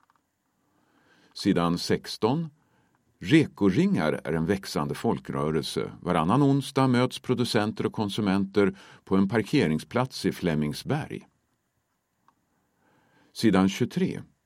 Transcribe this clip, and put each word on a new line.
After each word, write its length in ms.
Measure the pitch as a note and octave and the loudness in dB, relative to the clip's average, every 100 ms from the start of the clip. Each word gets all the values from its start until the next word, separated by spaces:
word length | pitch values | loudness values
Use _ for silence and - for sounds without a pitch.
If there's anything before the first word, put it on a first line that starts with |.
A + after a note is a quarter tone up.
| _ _ _ _ _ _ _ _ _ _ _ _ _ | _ _ _ _ _ _ _ _ _ _ _ _ _
Sidan 440 | - G#2 F2 E2+ F2 | -2 2 2 2 0
sexton, 720 | - F2 - - G#2+ D3+ D#3+ - _ _ _ _ _ _ | -2 -4 -4 -4 0 0 -4 -12 _ _ _ _ _ _
Rekoringar 960 | F2+ D#3 C3 - G2+ G2 G3 D3+ D#2 C2+ | 2 4 4 2 2 4 2 2 0 -2
är 100 | - | -4
en 120 | D#2+ D#2+ | -2 0
växande 500 | F#2+ - - D2 C#2+ | -2 -2 -6 -4 -2
folkrörelse. 960 | A2+ D2+ - C2+ D2 D#2 C#2 - G1+ - | -2 -4 -4 -4 -2 -2 -4 -6 -8 -8
Varannan 420 | - F2 D#2+ A#2+ | -2 0 2 2
onsdag 440 | C#3 C#3 C#3 - C3 | 4 2 -2 0 2
möts 320 | B2 B2+ - | 2 0 -2
producenter 680 | - A#2+ A#2 A2+ G#2 G2+ A2 | -4 -2 0 0 0 -2 -6
och 80 | |
konsumenter 840 | G#2+ G#2 G2 G#2 G2 G2 G#2 G2 - - - | -2 -4 -2 0 0 0 2 2 0 -14 -20
på 120 | - F#2+ | -2 2
en 140 | G2 | 2
parkeringsplats 960 | A#2 G2+ D3 E2+ D#2 - - C3 - F#2+ | 0 0 2 2 0 -2 -4 -4 -2 -4
i 60 | |
Flemingsberg. 960 | D2 F2 D2+ D2+ C#2+ D#2 D3 - - - _ _ _ _ _ _ _ _ _ _ _ _ _ _ _ _ _ _ _ _ | -2 -2 0 -2 -6 -6 -6 -6 -12 -14 _ _ _ _ _ _ _ _ _ _ _ _ _ _ _ _ _ _ _ _
Sidan 360 | - A2+ F#2+ F#2+ | 0 4 4 2
tjugotre, 540 | - B2 - F#3+ - - _ | 0 -4 -2 -4 -4 -12 _